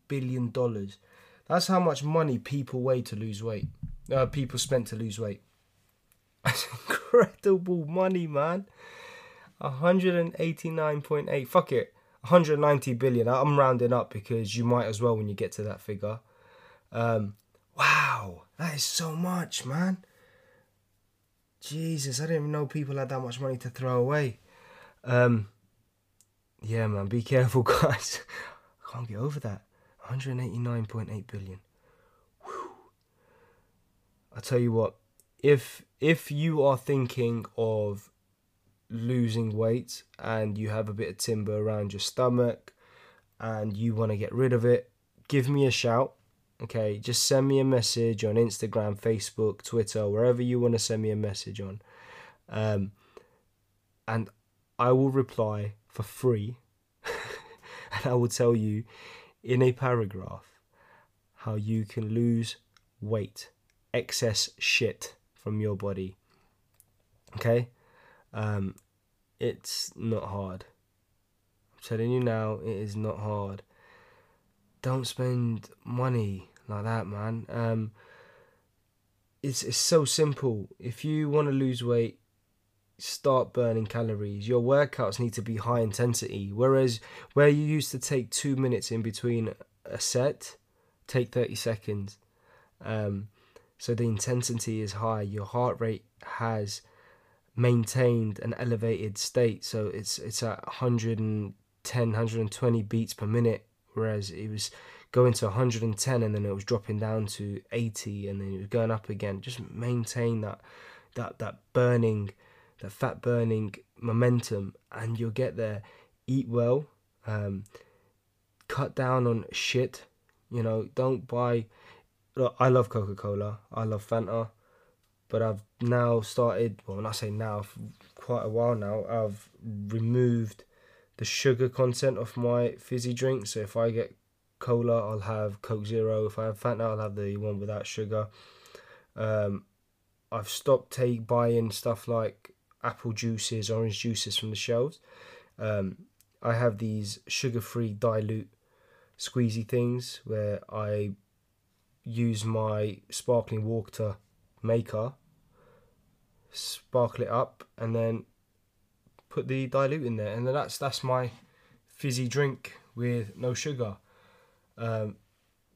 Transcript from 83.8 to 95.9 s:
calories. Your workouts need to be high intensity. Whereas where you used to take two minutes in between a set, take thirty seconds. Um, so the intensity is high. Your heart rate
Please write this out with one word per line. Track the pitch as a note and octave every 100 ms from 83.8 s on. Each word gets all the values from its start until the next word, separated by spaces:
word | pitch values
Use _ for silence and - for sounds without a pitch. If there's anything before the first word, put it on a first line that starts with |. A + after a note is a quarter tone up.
| A2
calories. | A#2 A2+ G#2 G#2 G2+ G#2
Your | B2
workouts | A#2+ C#3 D3 - A2 G2
need | A#2+
to | -
be | A2 A2
high | A2 A#2+
intensity. | A2+ - B2 A#2+ A2 G2+ G2
Whereas | G2+ C3 C3+ C3 A2+ - - -
where | - D3
you | D3
used | D3+ D3+ -
to | -
take | - C#3 A#2
two | - C#3+ C3+
minutes | C3 A2+ -
in | A2+
between | A2+ G#2+ A#2+ A#2 A2 - - _ -
a | G2+
set, | - B2 C3+ - - - _ _ _ _ -
take | C3 A#2+
thirty | B2+ A#2 A2
seconds. | - A2 - G#2 G2 - _ _ _ _ _ _
Um, | - A2 G#2 G2+ G#2 _ _ - _ _
so | - A#2
the |
intensity | A#2 G#2+ B2+ B2 B2 A#2 - A2
is | G#2
high. | G2+ A2+ A2
Your | G2+ G#2 G2
heart | B2+ B2 F2
rate | A2+